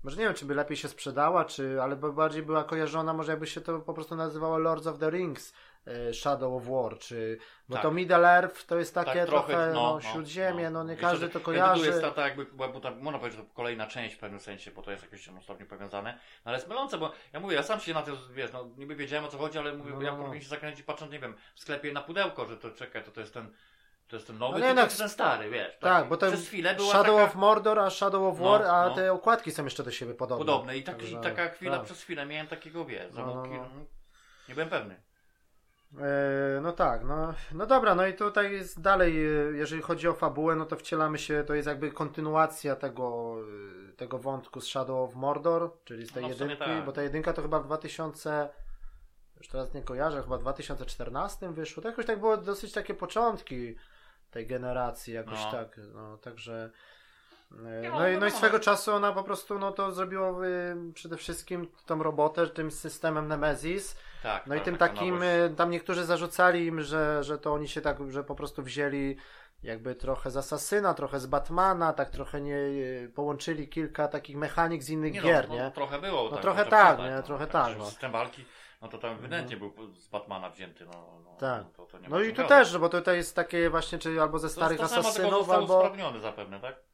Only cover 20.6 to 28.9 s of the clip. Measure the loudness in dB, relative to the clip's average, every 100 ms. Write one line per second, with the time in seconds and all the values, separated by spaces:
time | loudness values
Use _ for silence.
20.6 | -10 -12 -10 -10 -10 -12 -12 -14 -20 -20
21.6 | -8 -6 -4 -6 -4 -2 -2 -2 -8 -10
22.6 | -14 -14 -12 -12 -12 -14 -12 -12 -16 _
23.6 | _ _ _ _ _ -16 -14 -4 -2 2
24.6 | 4 6 6 4 -4 2 2 2 -2 -4
25.6 | -6 0 6 6 4 2 2 2 -4 -2
26.6 | 0 2 6 8 10 10 8 8 6 8
27.6 | 6 4 4 2 2 4 2 4 6 8
28.6 | 8 6 6